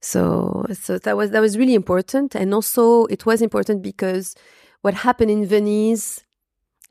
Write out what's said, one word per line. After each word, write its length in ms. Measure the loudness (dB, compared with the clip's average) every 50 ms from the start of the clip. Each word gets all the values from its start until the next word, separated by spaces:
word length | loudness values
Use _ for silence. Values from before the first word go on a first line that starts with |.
So, 640 | -10 -4 -2 0 0 0 0 0 -2 -4 -4 -6 -6 -8 -8
so 240 | -10 -8 -6 -6 -4
that 180 | -4 -2 -2
was, 140 | -2 -2 0
that 100 | 2 2
was 160 | 2 2 2
really 160 | 2 2 4 2
important. 600 | 2 2 2 0 0 0 0 -2 -2 -2 -2 -2
And 180 | -2 -2 0 0
also 520 | -2 -2 -2 0 2 4 6 6 4 4
it 180 | 2 -2 -2 0
was 160 | 0 2 2
important 400 | 2 0 0 -2 -2 -2 -2 -4
because 520 | -4 -8 -8 -6 -4 -4 -4 -4 -6 -10 -14 _ _ _ _ _ _ _ _ _
what 120 | -4 -4 -4
happened 360 | -2 0 0 0 2 2 0
in 160 | 2 0 0
Venice, 760 | 2 2 2 2 2 0 2 2 2 0 -2 -4 -8 -12 -14 _ _ _ _ _ _ _ _ _ _ _ _ _ _